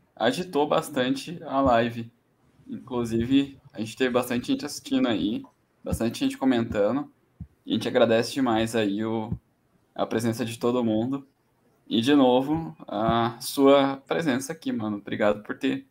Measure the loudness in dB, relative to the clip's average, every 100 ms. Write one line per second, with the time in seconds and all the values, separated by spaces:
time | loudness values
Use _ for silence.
0 | _ -2 0 0 -2 -2 0 0 -2 -2
1 | -2 -2 -6 -12 -6 0 4 4 2 -4
2 | -12 _ _ _ _ _ -14 -14 -8 -6
3 | -2 0 2 2 2 -6 -18 -10 -8 -2
4 | 0 0 0 -4 -2 -4 -6 -10 -4 0
5 | 0 0 -2 -4 -8 _ _ _ -8 -2
6 | -2 -2 -4 0 0 0 0 0 0 0
7 | -4 _ _ -20 -20 _ -4 -4 0 4
8 | 4 4 2 0 0 2 0 0 0 -2
9 | -2 -4 -4 -10 _ _ _ _ _ -6
10 | -2 0 0 -2 -4 -2 0 0 0 0
11 | -2 -4 -10 _ _ _ _ _ -4 0
12 | 4 6 6 4 2 -4 -4 -12 -10 -4
13 | 0 2 0 -4 -8 4 6 8 6 -2
14 | -4 -2 0 -2 -4 -8 -6 -6 -4 -6
15 | -6 0 0 0 -4 -4 -2 -4 -8